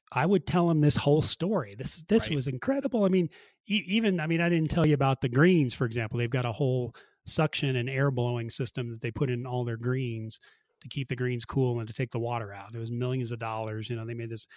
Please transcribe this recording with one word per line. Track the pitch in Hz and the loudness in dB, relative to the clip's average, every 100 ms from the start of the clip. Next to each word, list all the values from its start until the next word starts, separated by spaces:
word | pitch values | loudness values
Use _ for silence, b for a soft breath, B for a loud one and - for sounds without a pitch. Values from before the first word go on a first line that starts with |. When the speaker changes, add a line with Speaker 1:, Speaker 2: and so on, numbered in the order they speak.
| _ | _
Speaker 1:
I | 131 160 | 0 2
would | 196 - | 2 2
tell | 180 175 | 2 4
them | 156 | 6
this | 147 - | 4 4
whole | 143 156 | 4 4
story. | - - 175 208 104 101 | 2 -4 -2 -2 -4 -10
This, | 131 - 160 | -10 -10 2
this | 220 - | 2 2
Speaker 2:
Right. | 151 | -2
Speaker 1:
was | 131 | -2
incredible. | 131 - 277 269 233 | -4 -2 -2 0 2
I | 196 | 4
mean, | 185 165 b b b - | 4 2 b b b -4
e-, | 202 170 | -4 0
even, | 214 220 180 | 2 2 0
I | 156 | 0
mean, | 165 | 0
I | 170 | 2
didn't | 170 156 | 2 2
tell | 170 151 | 4 4
you | |
about | 143 139 135 | 6 4 2
the | 131 | 0
greens, | 120 175 180 127 | 6 6 6 4
for | - 123 | 0 -2
example. | 120 113 120 | -2 -4 -2
They've | 120 | 0
got | 127 123 | 0 -2
a | |
whole | 107 135 127 120 b b b - | 0 0 0 -2 b b b -6
suction | - 156 - 143 127 | 0 0 0 0 0
and | 120 | -2
air | 135 139 | 0 2
blowing | 123 120 120 113 | 2 0 -2 -4
system | - 123 - 120 | -4 -6 -6 -8
that | 113 | -6
they | 117 | -8
put | - 139 | -2 -2
in | 120 127 | -2 -4
all | 123 | -4
their | 120 113 | -4 -4
greens | 120 131 123 113 110 - b b b _ | -2 -2 -4 -6 -10 -14 b b b _
to | 120 | -12
keep | 143 131 | -8 -6
the | 123 | -4
greens | 123 123 117 | -2 -4 -4
cool | 139 127 120 | 0 0 -2
and | 110 | -6
to | |
take | - 127 | -6 -6
the | 117 | -4
water | 117 120 104 | -4 -4 -6
out. | 101 98 117 | -12 -14 -10
It | |
was | 113 | -8
millions | 120 123 131 117 | -4 -2 -2 -4
of | 117 | -6
dollars. | 113 110 110 110 110 | -6 -6 -6 -6 -6
You | 117 | -8
know, | 113 | -8
they | |
made | 117 117 | -10 -8
this, | 113 - | -10 -12